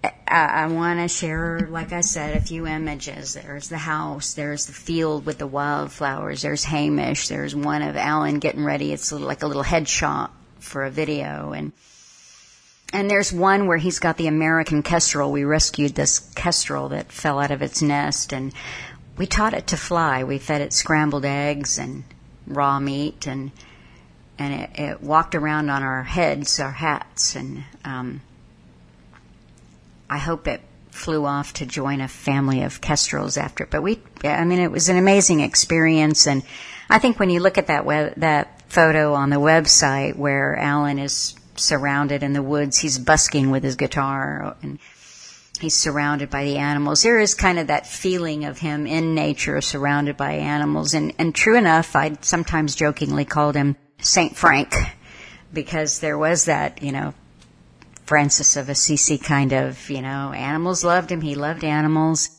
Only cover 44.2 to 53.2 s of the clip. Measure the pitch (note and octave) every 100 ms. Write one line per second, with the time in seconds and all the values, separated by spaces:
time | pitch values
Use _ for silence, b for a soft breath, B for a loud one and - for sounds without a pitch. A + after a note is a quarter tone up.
44.2 | C3+ C#3+ D3 - D3 C#3+ B B B B
45.2 | B B B - D#3+ - D#3+ D3 D3 D3
46.2 | C#3 C#3 C#3+ C#3+ C#3+ D3 D3 D3+ G#3+ A#3
47.2 | G#3 - F#3+ F3 D3+ D3 - - F#3+ F3+
48.2 | E3 D3+ D3 C#3 D#3+ D3 C#3+ D#3 E3 D#3+
49.2 | D3+ D3 - D3 - C#3+ C#3+ C#3+ C#3+ C#3
50.2 | C#3 D3+ D3 D3 D3 D3+ D#3 D#3+ D#3 -
51.2 | E3 D3+ - A#3 G3 D#3+ E3 C#3+ D#3 D3+
52.2 | - E3+ E3 D#3+ D3+ - D3+ D3 C#3+ C#3+